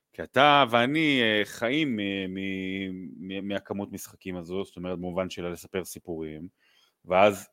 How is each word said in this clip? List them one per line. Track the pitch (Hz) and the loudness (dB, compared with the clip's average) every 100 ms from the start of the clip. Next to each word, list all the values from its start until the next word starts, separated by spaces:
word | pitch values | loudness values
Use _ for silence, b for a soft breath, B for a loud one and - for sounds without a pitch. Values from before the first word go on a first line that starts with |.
| _ | _
כי | - | -14
אתה | 80 123 147 143 127 | -2 6 8 8 6
ואני, | 117 123 156 156 135 | 4 4 2 2 2
אה, | 113 107 101 | 4 2 0
חיים | - 117 147 151 110 | -2 -2 0 0 -2
מ-, | 101 98 95 | -2 -4 -4
מ-, | 95 98 95 95 95 95 92 87 - 92 | -6 -6 -4 -4 -4 -6 -8 -12 -12 -10
מ-, | 98 98 | -8 -6
מהכמות | 98 - 101 98 | -6 -6 -8 -8
משחקים | 95 - - 95 90 | -10 -14 -14 -10 -10
הזו, | 85 92 95 | -6 -8 -8
זאת | - | -8
אומרת, | 90 87 | -8 -6
במובן | 90 87 92 | -4 -4 -4
של | - 87 | -6 -8
לספר | 87 - 95 85 | -8 -8 -8 -6
סיפורים, | - - 80 80 78 87 - _ _ _ _ - | -10 -10 -8 -8 -10 -14 -18 _ _ _ _ 0
ואז | 90 104 101 - | 6 6 6 -4